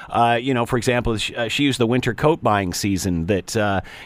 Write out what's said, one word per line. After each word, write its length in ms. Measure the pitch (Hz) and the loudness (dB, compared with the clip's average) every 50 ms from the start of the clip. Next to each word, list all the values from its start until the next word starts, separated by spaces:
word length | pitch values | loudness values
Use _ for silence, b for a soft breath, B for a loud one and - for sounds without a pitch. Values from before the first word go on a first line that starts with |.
| B B | B B
Uh, 280 | - 110 120 117 120 120 | 0 2 4 4 2 0
you 120 | 123 139 131 | 0 0 0
know, 120 | 120 120 | 0 0
for 100 | - 131 | 0 -2
example, 400 | 120 - 131 120 123 107 120 113 | 0 0 2 0 0 0 0 -2
she, 200 | 101 - - - | -2 -4 -6 -4
uh, 120 | 120 117 | -4 -4
she 160 | 110 - - 143 | -2 0 0 2
used 160 | 139 123 - | 2 2 2
the 80 | 120 | 2
winter 260 | 113 123 127 - 127 107 | 2 2 0 0 -2 -2
coat 300 | - - 151 165 165 - | 2 2 2 2 2 2
buying 300 | 117 104 101 98 90 85 | 2 2 2 2 0 -2
season 520 | - - 101 98 87 98 95 87 82 82 | -2 0 0 0 0 0 0 0 0 0
that, 280 | 87 104 92 - - - | 0 0 0 -2 -4 -2
uh, 240 | 110 104 104 98 92 B B B B B | -2 0 0 -2 -2 B B B B B